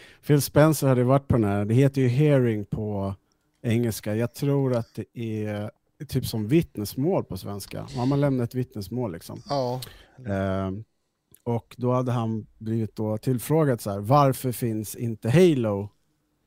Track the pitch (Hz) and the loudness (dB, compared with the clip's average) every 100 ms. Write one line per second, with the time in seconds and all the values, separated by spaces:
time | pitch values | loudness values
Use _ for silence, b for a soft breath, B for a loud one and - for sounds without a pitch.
0 | B B - 151 131 151 156 156 139 127 | B B 2 2 4 4 6 4 2 4
1 | 123 135 - 127 104 101 104 117 139 135 | 4 2 2 2 2 0 2 4 4 4
2 | 127 123 151 139 123 107 101 - 107 104 | 0 4 4 4 2 0 -4 -6 -4 -4
3 | 98 98 _ _ _ _ 120 113 120 104 | -4 -8 _ _ _ _ -2 0 0 -2
4 | - 107 120 - 143 139 135 123 117 - | -4 -2 -2 -2 0 2 2 0 -2 -10
5 | 104 - 113 110 107 104 104 - _ _ | -12 -8 -6 -4 -4 -6 -8 -12 _ _
6 | 147 131 123 113 104 160 165 - 104 - | -6 -4 -4 -4 0 0 0 -6 -8 -4
7 | 147 175 - 92 104 101 - 101 107 139 | -2 -2 -4 -8 -10 -12 -10 -12 -10 -4
8 | 123 143 143 131 117 127 120 - 98 120 | -2 0 0 0 -2 -4 -6 -8 -8 -6
9 | 120 82 - - - 143 123 127 123 B | -6 -8 -12 -16 -6 -4 -2 -6 -10 B
10 | B B 127 98 95 95 95 95 110 _ | B B -6 -4 -2 -2 -4 -8 -12 _
11 | _ _ _ _ - 117 - - 123 127 | _ _ _ _ -6 -6 -6 -6 -2 0
12 | 127 120 113 110 101 _ 110 117 107 - | 0 -2 -2 -4 -8 _ -6 -4 -4 -4
13 | 107 110 - 123 - 151 147 117 - 98 | -4 -2 -2 -2 0 0 2 0 -4 -6
14 | 101 143 143 131 127 117 120 110 107 - | 2 4 4 2 -4 -4 -4 -4 -6 -6
15 | 120 110 113 135 185 143 113 101 101 - | -6 -4 2 6 6 4 0 -2 -6 -12
16 | _ _ _ _ | _ _ _ _